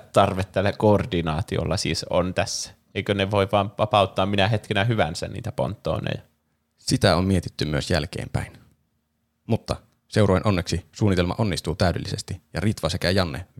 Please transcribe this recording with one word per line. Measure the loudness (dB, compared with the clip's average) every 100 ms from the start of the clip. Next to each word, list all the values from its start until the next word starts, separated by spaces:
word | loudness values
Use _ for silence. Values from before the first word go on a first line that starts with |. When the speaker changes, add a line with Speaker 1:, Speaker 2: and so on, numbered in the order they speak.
| 2
Speaker 1:
tarve | 4 4 2
tällä | -2 0 0
koordinaatiolla | 2 4 4 2 -2 -2 -2 -2 -4 -2 -2
siis | -2 -4 0
on | 0 0
tässä? | -2 -2 -6 -10 -16 _
Eikö | -6 -2
ne | 0 2
voi | 2 2
vaan | 2 0 -2
vapauttaa | 2 4 2 2 0
minä | 2 2
hetkenä | 0 0 0
hyvänsä | 2 2 0 -2 -8
niitä | -8 -8
ponttooneja? | -4 -4 -4 -4 -2 -4 -6 -10 _ _ _ _ _
Speaker 2:
Sitä | -2 2 4 4
on |
mietitty | 4 2 0 -4
myös | -2 -2 0
jälkeenpäin. | -2 -2 -8 -6 -6 -6 -14 _ _ _ _ _ _ _ _ -4
Mutta | -4 -2 -8 _ _ _
seuroin | 2 4 4 2
onneksi | 0 -2 -4 -6
suunnitelma | -2 2 2 0 0
onnistuu | -2 -2 -4 0
täydellisesti | 0 0 -6 -8 -8 -12 _
ja | -4
Ritva | -2 -2 -4
sekä | -2 0
Janne | 0 -2 -6 -12